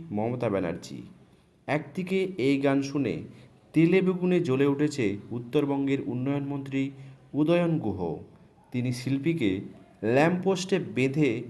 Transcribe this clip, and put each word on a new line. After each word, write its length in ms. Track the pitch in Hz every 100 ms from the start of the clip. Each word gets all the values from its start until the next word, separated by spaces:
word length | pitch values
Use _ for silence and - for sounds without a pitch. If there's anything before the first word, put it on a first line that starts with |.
| -
মমতা 380 | 104 113 123 117
ব্যানার্জি। 520 | 98 87 80 - 69 - - - _ _ _ -
একদিকে 600 | 151 151 185 180 190 190 -
এই 240 | 135 139
গান 200 | 139 139
শুনে 420 | 135 147 117 78 - - - - _
তেলে 280 | 151 165 190
বেগুনে 380 | 180 180 180 180
জ্বলে 260 | 120 131
উঠেছে 520 | 143 139 147 - 104 101 -
উত্তরবঙ্গের 680 | 117 120 151 139 139 139 135
উন্নয়নমন্ত্রী 840 | - 123 131 143 139 143 135 135 135 - - - -
উদয়ন 460 | 135 151 175 170 151
গুহ। 380 | 110 92 85 76 - - - _ -
তিনি 200 | 123 123
শিল্পীকে 680 | 123 131 135 165 165 101 95 95 - - -
ল্যাম্পপোস্টে 760 | 107 131 165 180 185 180 185 185
বেঁধে 640 | 120 113 135 147 143 113